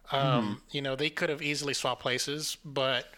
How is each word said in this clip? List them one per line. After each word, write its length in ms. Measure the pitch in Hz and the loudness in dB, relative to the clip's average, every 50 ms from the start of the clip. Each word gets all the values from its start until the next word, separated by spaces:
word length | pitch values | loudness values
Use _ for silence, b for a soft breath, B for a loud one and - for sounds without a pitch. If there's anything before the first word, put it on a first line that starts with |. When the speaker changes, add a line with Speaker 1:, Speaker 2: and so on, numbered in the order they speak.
| B - | B -2
Speaker 1:
Um, 100 | - 135 | 0 2
Speaker 2:
Mm-hmm. 320 | 139 135 127 120 110 104 101 - - - | 4 4 4 4 4 2 -2 -6 -8 -8
Speaker 1:
you 100 | - 143 | -6 -4
know, 140 | 139 135 135 | -2 -2 0
they 160 | 135 147 160 | 0 0 0
could 180 | 156 - 180 165 | 0 0 0 0
have 140 | 147 139 147 | 0 0 -2
easily 320 | 147 147 135 147 143 127 | -2 -2 -2 -2 -2 -2
swapped 260 | - - 131 123 - | 0 0 0 0 0
places, 560 | - 131 123 127 - - 143 151 151 - - - - | 0 0 0 0 0 -2 -4 -4 -4 -4 -6 -6 -8
but 400 | 156 135 139 131 131 131 123 123 - - | -6 -2 0 2 2 2 0 -2 -6 -12